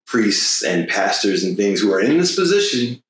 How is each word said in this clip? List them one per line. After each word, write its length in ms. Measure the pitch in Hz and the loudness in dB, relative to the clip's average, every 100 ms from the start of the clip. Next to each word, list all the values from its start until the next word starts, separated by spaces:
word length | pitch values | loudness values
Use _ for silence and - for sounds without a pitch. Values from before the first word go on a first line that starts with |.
| - | -4
priests 560 | 120 104 98 - - | 0 0 0 -2 -2
and 280 | 76 90 85 | -2 -2 -2
pastors 560 | 101 95 - 101 90 92 | -2 -2 0 0 0 -2
and 100 | 92 | -2
things 240 | 101 95 | 0 0
who 140 | 101 | 0
are 80 | 92 | 2
in 160 | 113 160 | 2 2
this 180 | 175 - | 2 0
position 680 | 175 135 135 127 120 - | 2 2 2 0 -4 -6